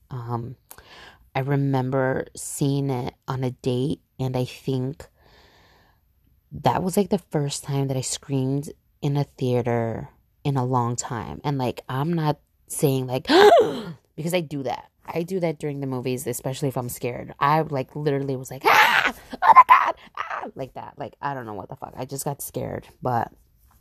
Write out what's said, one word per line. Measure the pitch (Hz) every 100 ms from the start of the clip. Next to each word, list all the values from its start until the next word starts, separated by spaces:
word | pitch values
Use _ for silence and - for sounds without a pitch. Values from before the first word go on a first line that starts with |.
| _
Um, | 131 117 117 117 - _ - - - - - _
I | 135
remember | 135 143 139 135 127 135 131 131 -
seeing | - - - 143 139 139
it | 127 131 - -
on | 131
a | 131
date, | 131 139 123 135 - _ _
and | 131 127
I |
think | 127 - - 131 127 - - _ _ - - _ _ _ _ _ _ _ _ _ _
that | 139 131 -
was, | 180 180
like, | 185
the | -
first | - 160 143 -
time | - 139 139
that | 131
I |
screamed | 123 - - 139 131 139 143 - _ _
in | 147 143
a |
theater | 139 - 127 123 120 117 113 110 139 - _ _
in | 147 135
a |
long | 123 131 117 120
time. | - 117 73 73
And, | - 139
like, | 127 - -
I'm | 131 151
not | 170 151 147 _ _ _
saying, | - 151 135 127
like, | 127 -
<gasps> | 330 415 659 403 262 208 156 _ -
because | 160
I | 180
do | 156 147
that. | 127 98 - _ -
I | 165
do | 170 190
that | 170 151
during | 151 143
the | 139
movies, | 127 127 123 135
especially | 123 143 131 147
if | 131
I'm | 123
scared. | - 123 127 127 -
I, | 143 156
like, | 160 143 131 151
literally | 147 139 139 127
was | 131
like, | 131
"Ah! | - - - - - - - -
Oh | -
my | 831 988
God! | - - - - -
Ah!" | - - -
Like | - 127
that. | - 113 -
Like, | 117 -
I | 143
don't | 135 113
know |
what | 104 -
the | -
fuck. | - -
I |
just | 131 139
got | - 139
scared. | - - 120 95 - -
But | 127 120 - - _ _ _ _